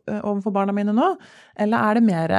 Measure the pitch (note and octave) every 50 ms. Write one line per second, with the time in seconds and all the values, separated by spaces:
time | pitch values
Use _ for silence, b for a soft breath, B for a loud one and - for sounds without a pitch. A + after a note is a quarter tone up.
0 | _ - G#3+ G#3 - G#3 G#3 G3+ F#3+ A3 G3 G3 G3 G3 G3+ G3+ G#3 G#3 G#3 A3+
1 | C#4+ F#4 F#4 B B B B B B B B - G#3 G#3 A3 A#3 A3+ G#3+ G#3+ A#3
2 | A#3 A3 F#3 E3 E3 D#3+ F#3+